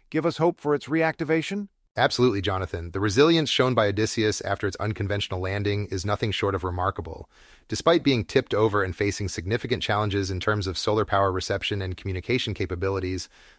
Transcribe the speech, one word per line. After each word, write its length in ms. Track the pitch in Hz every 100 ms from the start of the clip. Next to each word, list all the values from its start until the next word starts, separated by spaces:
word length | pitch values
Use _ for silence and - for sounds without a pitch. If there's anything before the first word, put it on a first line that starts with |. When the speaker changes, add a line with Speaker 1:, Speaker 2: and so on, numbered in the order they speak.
| -
Speaker 1:
give 160 | 156 160
us 100 | -
hope 240 | 170 -
for 140 | 147
its 100 | 147
reactivation? 840 | - 160 160 151 156 160 - 202 202 _ _ -
Speaker 2:
Absolutely, 460 | 135 - 123 101
Jonathan. 480 | 98 92 92 87 85
The 100 | 95
resilience 480 | 104 104 156 165 147
shown 240 | - 127
by 140 | 120 104
Odysseus 560 | 101 113 - 107 -
after 240 | 98 98 101
its 100 | -
unconventional 640 | 104 107 98 101 - 92
landing 460 | 92 101 101 101 104
is 180 | 95
nothing 260 | 104 104 113
short 240 | - 101
of 80 | 95
remarkable. 680 | 92 90 92 - 78 - - _ - - -
Despite 360 | - 165 170
being 180 | 139 123
tipped 300 | - 135 -
over 320 | 104 110 101
and 100 | 92
facing 340 | - 101 - 98
significant 540 | - 87 117 117 117
challenges 480 | - 104 104 101 95
in 100 | 92
terms 260 | 107 104 92
of 100 | 87
solar 300 | - 107 101
power 260 | 98 98
reception 480 | 92 - 95 - 101
and 160 | 95 90
communication 560 | 98 92 - 123 -
capabilities, 800 | 95 92 87 95 98 92 92 - - -